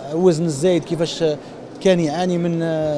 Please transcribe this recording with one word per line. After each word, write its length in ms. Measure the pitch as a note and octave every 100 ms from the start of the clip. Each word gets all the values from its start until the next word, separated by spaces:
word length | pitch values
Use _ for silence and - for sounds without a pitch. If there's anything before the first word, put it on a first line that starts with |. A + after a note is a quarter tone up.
| C3+
وزن 300 | D#3+ F#3 D#3
الزايد، 400 | E3+ C#3 F3+ F3
كيفاش 400 | D3 D#3+ E3 - D#3+ D3 - - - -
كان 200 | F#3+ F3+
يعاني 380 | D#3+ D#3 F#3 F3
من 220 | F3 E3 E3 D#3+ D#3